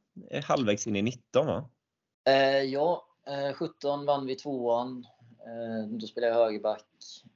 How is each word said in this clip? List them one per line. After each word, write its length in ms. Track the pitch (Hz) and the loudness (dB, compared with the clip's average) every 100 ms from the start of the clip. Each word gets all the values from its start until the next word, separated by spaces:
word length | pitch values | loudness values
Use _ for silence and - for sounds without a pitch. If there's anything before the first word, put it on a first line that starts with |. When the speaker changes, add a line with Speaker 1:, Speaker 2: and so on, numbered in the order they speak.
| _ - - | _ -20 -8
Speaker 1:
eh, 140 | 143 | -6
halvvägs 420 | 143 151 110 104 113 | 0 0 2 0 0
in 100 | 101 | 0
i 60 | |
nitton, 440 | 110 123 _ 123 151 | -2 -4 _ 0 2
va? 240 | 98 - _ _ _ _ _ - | -2 -6 _ _ _ _ _ 4
Speaker 2:
Eh, 340 | 135 135 135 | 6 6 4
ja, 440 | 135 139 160 170 - _ - | 2 0 0 0 -6 _ -10
eh, 260 | 139 139 | -4 -4
sjutton 540 | 135 165 - 143 143 143 | -4 -6 -4 -2 -2 2
vann 200 | 139 131 | 0 0
vi 100 | 131 | -6
tvåan. 720 | 147 135 120 117 127 127 120 _ - - 117 | -4 -2 0 0 0 -8 -14 _ -20 -20 -14
Eh, 420 | 117 113 113 107 | -8 -6 -4 -6
då 180 | 113 110 | -6 -8
spelade 260 | - 120 | -2 2
jag 80 | 117 | 4
högerback. 460 | 113 107 107 104 - _ - - - | 4 2 -2 -4 -8 _ -20 -20 -20